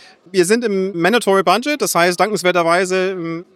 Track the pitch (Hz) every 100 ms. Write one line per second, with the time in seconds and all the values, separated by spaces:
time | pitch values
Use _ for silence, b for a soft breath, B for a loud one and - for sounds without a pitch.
0 | B B _ 185 175 233 233 190 190 175
1 | 175 233 202 190 180 202 294 294 196 170
2 | 180 175 196 196 180 175 165 175 185 185
3 | 185 190 165 165 -